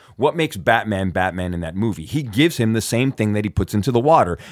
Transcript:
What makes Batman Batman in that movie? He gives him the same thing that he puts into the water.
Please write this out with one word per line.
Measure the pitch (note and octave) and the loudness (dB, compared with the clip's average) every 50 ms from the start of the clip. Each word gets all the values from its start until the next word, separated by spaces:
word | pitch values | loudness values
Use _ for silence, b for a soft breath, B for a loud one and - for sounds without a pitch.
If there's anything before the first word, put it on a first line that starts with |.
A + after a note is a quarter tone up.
| b b b | b b b
What | b A2+ D3+ - | b 0 0 0
makes | E3+ D#3+ D3+ - G2 | 0 -2 -2 -4 -2
Batman | D#2 B2 A2+ A#2 G2+ G#2+ G#2 F#2+ F#2+ F#2+ E2+ | 2 2 2 2 2 0 -2 -2 -2 0 0
Batman | F#2+ F#2 F#2+ E2+ F#2 F2+ F2+ F2 | 0 0 0 -2 -4 -4 -4 -4
in | E2+ | -4
that | E2 E2 D#2+ | -6 -6 -4
movie? | F#2+ A2 A#2 F#2+ - D#2+ | -2 -2 -2 -2 -4 -8
He | - - D#3 D3+ | -6 -6 -6 -6
gives | A#2+ F#2+ A2+ D3+ E3+ D#3+ - | -4 0 2 2 2 2 2
him | A#2 A2 A2+ | 0 2 2
the | A2+ G2+ | 0 0
same | - A#2+ A#2 C3 C3+ | 0 0 0 0 0
thing | C3 - A2 G#2+ G#2 | 0 -2 -2 0 0
that | G#2 G#2 | 0 -2
he | G#2 | -2
puts | - - G2 - - | -2 -2 -4 -2 0
into | G#2+ G2 C3+ | -2 0 2
the | A#2+ A#2+ | 2 2
water. | A#2+ D3+ E3 D3 G#2+ F2 F2 - B B | 4 6 6 6 4 2 0 -6 B B